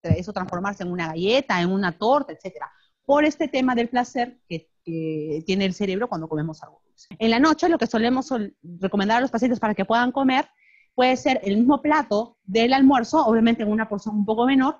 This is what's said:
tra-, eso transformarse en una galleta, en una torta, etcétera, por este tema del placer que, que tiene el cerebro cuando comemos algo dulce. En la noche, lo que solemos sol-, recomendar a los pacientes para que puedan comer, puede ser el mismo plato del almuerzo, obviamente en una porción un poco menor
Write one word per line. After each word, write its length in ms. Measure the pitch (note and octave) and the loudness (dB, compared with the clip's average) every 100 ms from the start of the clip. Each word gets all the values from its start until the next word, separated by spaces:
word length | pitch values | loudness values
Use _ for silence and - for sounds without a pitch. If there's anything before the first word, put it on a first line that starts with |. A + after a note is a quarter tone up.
tra-, 120 | E3+ E3+ | 0 0
eso 160 | F#3 | 0
transformarse 500 | G3+ F#3 F3+ G3 G3+ | -8 -6 -4 -6 -6
en 80 | F3+ | -6
una 160 | F3+ D#3+ | -4 -6
galleta, 540 | D#3+ F#3+ C4 C4+ F#3 | -2 0 0 0 0
en 100 | F3 | 0
una 260 | F#3+ F#3 E3+ | 0 -2 -2
torta, 360 | G#3+ C#4+ C#4 | 0 0 0
etcétera, 360 | D#3+ F#3+ D3+ C3+ _ _ _ - | -12 -16 -14 -18 _ _ _ 0
por 180 | C#4+ | 2
este 240 | D4+ D4 D#4+ | 2 0 -4
tema 280 | C4+ C4 A#3+ | 0 0 0
del 120 | A#3+ | 0
placer 540 | B3 B3 B3+ B3 - _ | -2 -2 -4 -6 -8 _
que, 200 | E3 _ _ | -12 _ _
que 580 | - E3 D#3+ D#3 D#3 D#3 E3 | -10 -6 -6 -6 -6 -8 -4
tiene 180 | F#3+ G3 | -2 -2
el 80 | |
cerebro 360 | F3+ G3+ F#3 A#3+ | -2 -4 -2 -4
cuando 180 | F3 D#3 | -6 -6
comemos 340 | D#3 D#3+ D#3 | -6 -6 -10
algo 180 | - _ | -18 _
dulce. 240 | _ _ - - | _ _ -20 -2
En 120 | A3+ | 0
la 100 | A3+ | 4
noche, 300 | D#4 D4+ F4+ | 4 4 2
lo 80 | E4 | 0
que 100 | A3 | 0
solemos 400 | A3+ A#3 B3+ - | 0 0 0 -2
sol-, 300 | B3+ G3+ _ | -6 -6 _
recomendar 580 | E3 F3 F#3+ G3+ G3 A#3 | -20 -8 -4 -2 0 0
a 20 | |
los 100 | B3+ | 0
pacientes 300 | A3+ B3 A#3 | 0 0 0
para 120 | A3 | -2
que 120 | G#3 G3 | -2 0
puedan 260 | A3+ B3 | 0 0
comer, 380 | C4 C4+ C4 - _ _ _ _ | 0 0 0 -2 _ _ _ _
puede 220 | - B3+ B3+ | 2 2 2
ser 240 | C#4 B3+ | 0 0
el 120 | G3+ G3+ | 0 2
mismo 260 | A#3+ C#4 | 4 4
plato 580 | D4+ D4+ - G#3 A#3+ _ | 2 0 2 -4 -4 _
del 300 | - G#3 A#3 | -4 0 2
almuerzo, 520 | C4 C4+ C4+ A#3 D#4+ B3 | 6 6 6 2 2 4
obviamente 380 | A3+ A3+ A#3 | 4 4 2
en 80 | G#3+ | 0
una 160 | G#3+ A3 | -2 -2
porción 280 | G3 A3 G#3 | -6 -4 -4
un 100 | G3+ | -2
poco 200 | A3 B3 | 0 2
menor 340 | C4+ C4 - | 2 0 -4